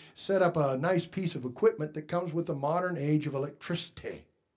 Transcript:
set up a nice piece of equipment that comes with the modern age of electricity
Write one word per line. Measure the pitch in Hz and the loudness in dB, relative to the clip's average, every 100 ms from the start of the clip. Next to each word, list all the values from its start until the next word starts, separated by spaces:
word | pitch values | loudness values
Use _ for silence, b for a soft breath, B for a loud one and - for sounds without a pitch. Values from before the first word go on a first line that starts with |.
| B | B
set | B - 190 | B 0 4
up | 180 170 | 4 4
a | 139 131 | 2 2
nice | 170 175 - | 2 0 0
piece | 190 170 | -4 -4
of | 135 | -4
equipment | 123 - 226 226 151 | -6 4 4 4 -6
that | 156 151 | -6 -4
comes | 175 180 | -2 -2
with | 165 | -2
the | 170 | -2
modern | 143 143 175 180 165 | -2 0 0 0 0
age | 143 151 | 2 2
of | 151 | 2
electricity | 139 143 - - 170 - - 110 - - _ _ | -2 -4 -6 -6 -6 -6 -10 -12 -12 -16 _ _